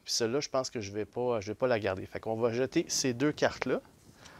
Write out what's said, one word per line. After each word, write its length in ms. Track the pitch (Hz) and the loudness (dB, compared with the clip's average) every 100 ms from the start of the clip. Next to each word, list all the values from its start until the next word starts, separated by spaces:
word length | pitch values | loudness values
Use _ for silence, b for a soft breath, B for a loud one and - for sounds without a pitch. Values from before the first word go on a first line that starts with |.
puis 100 | - | -4
celle-là, 280 | - 117 131 | 0 2 0
je 80 | 143 | 0
pense 220 | 135 131 | -2 -2
que 100 | 120 | -4
je 100 | 98 | -6
vais 140 | 104 | -4
pas, 360 | 101 - 123 117 | -6 -2 0 0
je 80 | 101 | -2
vais 60 | |
pas 140 | 107 127 | 0 2
la 100 | 117 | 4
garder. 280 | 104 95 98 | 2 -2 -4
Fait 120 | - | -8
qu'on 160 | 110 | -4
va 160 | 113 117 | 0 2
jeter 320 | 117 131 170 - | 2 0 0 0
ces 260 | - 135 | 0 0
deux 160 | 117 147 | 2 0
cartes-là 500 | 147 127 - 123 180 - - B B B | 2 0 0 -2 -2 -4 -20 B B B